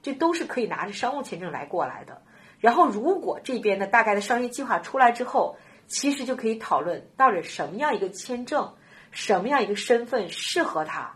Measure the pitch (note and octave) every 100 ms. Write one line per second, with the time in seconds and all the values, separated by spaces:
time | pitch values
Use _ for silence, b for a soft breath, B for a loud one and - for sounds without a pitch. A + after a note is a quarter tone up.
0 | C#4+ C4 E4 E4+ - - G3+ D#3 F3+ G3+
1 | A#3+ C#4+ - F#3+ F3+ C3+ C#3 F3+ C3+ B2
2 | - - B B B B A3 B3 D4+ G#3
3 | C#4 F#4+ G3+ - - B3 G#3+ G3 G3 A#3
4 | G#3+ G3+ G3+ A#3+ B3 A#3+ B3 F3 - C4+
5 | B3 A#3 B3 C4 D#3 B B B _ -
6 | C#4+ C#4 B3 B3+ A3+ A3 - C#3+ E3 E3+
7 | - - C4 F#3 D3 - D3 G3 D4 A3+
8 | F#3+ - - B3 B3 D4 - B B B
9 | B - - F#3+ G#3+ C#4 G3 G3+ - A#3
10 | A#3+ B3+ F3 - - F4 D#4+ D#3+ B2+ -
11 | -